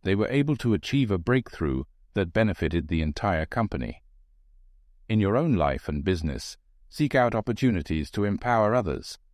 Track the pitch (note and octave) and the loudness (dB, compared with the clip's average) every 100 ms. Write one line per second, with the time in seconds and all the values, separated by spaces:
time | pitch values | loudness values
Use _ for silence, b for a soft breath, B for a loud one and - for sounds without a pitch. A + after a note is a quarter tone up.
0 | F#2+ G2 G#2+ C3+ C#3+ C#3+ A#2+ G#2 - C#3 | 0 0 2 0 0 0 2 0 0 0
1 | A#2 F#2+ E2 B2+ - - D2+ C2 - _ | 2 0 2 0 0 -4 -2 -2 -6 _
2 | _ G#2 F2+ G#2+ A2 - D#2 E2+ D2+ E2 | _ -2 0 2 0 0 0 -2 0 0
3 | D#2 - G2+ E2 D#2 A#2+ A2 - A#1 - | 0 -2 -2 -2 -2 -4 -4 -4 -8 -10
4 | - - _ _ _ - - - _ - | -20 -20 _ _ _ -20 -20 -20 _ -20
5 | - A2 G2 A#2 E3 G#2 D2 B1+ - D2 | -2 2 4 2 2 2 2 0 -4 -2
6 | D2 F2+ D#2+ C2 - - _ _ - - | 0 0 -2 -6 -12 -18 _ _ -20 -4
7 | D3+ C3+ B2 A2+ - - C3 F#2+ D#2 D#2 | 0 2 2 0 -2 0 2 2 -2 -4
8 | C#2+ - G2+ G2+ B2 A#2 G#2 B2 F#2+ C2 | -2 -2 -2 -2 0 2 4 2 0 -6
9 | - - _ | -8 -18 _